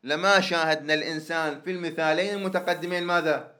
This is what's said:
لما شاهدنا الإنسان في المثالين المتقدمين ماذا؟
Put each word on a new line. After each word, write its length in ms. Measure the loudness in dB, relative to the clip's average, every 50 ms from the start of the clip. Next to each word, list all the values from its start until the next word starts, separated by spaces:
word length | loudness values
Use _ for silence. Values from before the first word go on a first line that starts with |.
| -2
لما 380 | -4 -2 0 4 4 4 4
شاهدنا 520 | 4 2 0 0 2 2 0 0 2 0 0
الإنسان 680 | 0 0 -2 -6 -6 -6 -4 -2 -2 -2 -2 -4 -6
في 100 | -6 -6
المثالين 640 | -6 -4 -4 -6 -2 0 0 2 2 2 0 -2 -2
المتقدمين 680 | -4 -4 -2 -2 -2 0 0 -2 -2 -2 -4 -2 -2 0
ماذا؟ 480 | 2 0 2 2 2 0 0 -2 -10 -20